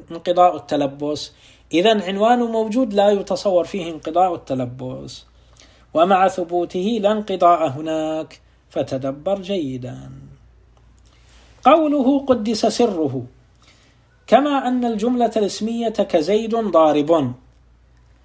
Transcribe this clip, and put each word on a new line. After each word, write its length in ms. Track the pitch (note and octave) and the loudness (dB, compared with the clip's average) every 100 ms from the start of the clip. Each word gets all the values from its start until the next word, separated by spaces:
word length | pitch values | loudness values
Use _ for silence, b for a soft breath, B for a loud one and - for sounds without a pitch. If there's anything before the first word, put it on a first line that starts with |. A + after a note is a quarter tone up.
| - | -14
انقضاء 440 | E3 F3+ F3 F3+ D3+ | -8 -2 4 4 4
التلبس، 760 | - D3 C#3 C#3+ D3 D3 - b b b b | -4 -2 -2 -4 -6 -6 -10 b b b b
إذن 280 | D#3+ G#3+ G#3+ | 2 4 2
عنوان 380 | F3+ G3 A3 A#3+ | 0 0 2 2
موجود 540 | A#3 A3+ A3 A3+ A#3+ | 2 -2 -2 -2 0
لا 160 | G3+ G3+ | 2 4
يتصور 540 | G3+ F3+ F#3 G#3 F3+ | 2 -2 -4 0 0
فيه 280 | D#3+ G3 E3+ | 0 -6 -8
انقضاء 440 | D#3 D#3+ E3+ F#3 E3 | -8 -4 0 0 0
التلبس، 920 | - C3 A#2+ B2+ B2+ C3 C#3 - - b b b b b b | -6 -6 -6 -8 -12 -12 -16 -20 -20 b b b b b b
ومع 340 | D#3 F3+ F#3 F#3+ | 0 4 4 2
ثبوته 720 | F#3 E3+ F3 E3+ F#3 G3 A#3 | 0 -4 -2 -2 -4 -2 0
لا 100 | G3 | 0
انقضاء 560 | G#3+ G#3 F#3 F3 E3+ D#3 | 0 -4 2 4 4 2
هناك، 720 | C3+ D#3+ D#3+ D#3 D#3+ D3 - _ _ _ | -4 -6 -4 -4 -6 -8 -16 _ _ _
فتدبر 680 | D#3+ C3+ C3+ C3+ D3 F3 G3 | -8 -6 -6 -6 -6 -4 -4
جيدا. 680 | F3+ G3 C#3 B2+ B2 C3 - - - - _ _ _ _ _ _ _ b b b b b | -4 -6 -4 -8 -12 -14 -18 -20 -20 -20 _ _ _ _ _ _ _ b b b b b
قوله 640 | B3+ D#4+ D4+ C#4+ B3 C#4+ C#4 | 4 6 4 2 2 2 2
قدس 400 | A#3+ G#3+ G#3+ A3 | 0 0 -2 -2
سره، 580 | - A#3 F3 D3 C3 - _ _ _ b b b b b b - | 2 0 0 -4 -4 -10 _ _ _ b b b b b b 2
كما 400 | A3+ D4 C#4 B3 | 4 4 0 0
أن 180 | B3 A#3+ | -2 -2
الجملة 460 | G#3+ A#3+ B3 A3+ A3 | -2 -2 0 0 0
الاسمية 520 | G3 - A3 A#3 A#3 | -2 -2 -6 -4 -4
كزيد 680 | G#3+ G3 E3+ D#3 G#3+ A3 A3+ | -2 0 0 2 0 0 -2
ضارب. 760 | G#3 D#3+ D#3 D3 D3 E3 B2+ A#2+ _ _ _ _ _ _ _ _ | 2 4 4 4 2 0 0 -6 _ _ _ _ _ _ _ _